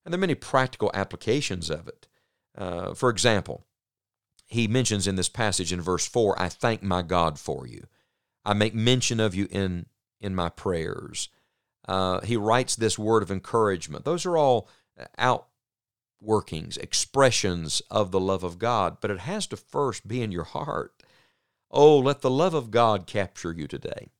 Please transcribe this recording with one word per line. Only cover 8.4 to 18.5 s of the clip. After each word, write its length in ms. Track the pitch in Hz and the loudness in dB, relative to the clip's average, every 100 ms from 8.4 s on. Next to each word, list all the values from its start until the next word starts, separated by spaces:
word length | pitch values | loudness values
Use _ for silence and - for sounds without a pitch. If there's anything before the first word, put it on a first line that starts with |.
I 100 | - | -2
make 200 | 104 107 | 2 2
mention 460 | 110 113 127 120 117 | 2 2 4 2 2
of 140 | 110 | 0
you 140 | 90 98 | 0 -2
in, 360 | 98 95 87 85 _ _ _ | -2 -2 -4 -8 _ _ _
in 160 | 101 92 | -6 -2
my 140 | 85 | -2
prayers." 800 | - 101 87 80 - - 78 - _ _ _ _ _ - | -4 -2 -2 -4 -8 -10 -10 -10 _ _ _ _ _ -4
Uh, 320 | 95 92 92 | -2 0 -2
he 140 | 95 117 | -2 -2
writes 400 | 104 120 131 - | 2 2 0 -2
this 240 | 110 104 | -2 0
word 240 | 107 113 | 2 2
of 80 | 95 | 2
encouragement. 720 | 95 - 120 107 95 80 73 | -4 -2 0 2 0 -4 -8
Those 220 | - 170 180 | -4 -4 0
are 120 | 170 | 2
all 300 | 143 123 - _ _ - - - | 4 2 0 _ _ -20 -16 -2
outworkings, 1600 | 127 123 - _ _ _ _ _ _ _ 107 107 - 80 80 - | 0 0 -4 _ _ _ _ _ _ _ 0 0 0 -8 -8 -10
expressions 1040 | - - - - 135 - 101 87 80 - - | -6 -4 -2 4 4 4 0 -2 -2 -6 -2
of 220 | 107 98 | 0 0
the 80 | 95 | 0
love 240 | 92 95 | 0 0
of 160 | 90 | -4